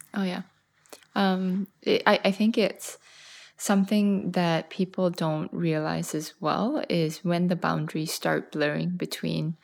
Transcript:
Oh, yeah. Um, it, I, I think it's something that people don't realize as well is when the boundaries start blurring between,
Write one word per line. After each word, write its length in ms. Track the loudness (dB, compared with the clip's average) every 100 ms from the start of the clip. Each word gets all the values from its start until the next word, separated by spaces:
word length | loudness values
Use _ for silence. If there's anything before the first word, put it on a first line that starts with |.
| -10
Oh, 120 | -4
yeah. 180 | -4 -4 -10 _ _ _ _ -20 _
Um, 520 | 0 2 2 0 -2 -4 _
it, 200 | 0 2 4
I, 140 | 4
I 60 | 2
think 260 | 2 2 4
it's 400 | 0 -2 -12 -14 -20 -20 -20 -20 -20 -6
something 760 | 0 2 4 2 2 2 0
that 380 | 0 2 2 -2
people 400 | -4 -4 0 0
don't 420 | 0 -2 -2 -4
realize 600 | -2 0 0 -2 -4 -4
as 200 | -6 -6 -6
well 440 | -2 0 0 -2 0
is 360 | 0 0 -2
when 240 | -2 2 2
the 80 | 0
boundaries 560 | 0 0 -2 -4 -4
start 400 | -4 0 -2 -2
blurring 380 | -2 0 0 -2
between, 680 | -4 -6 -6 -4 -2 -4 -6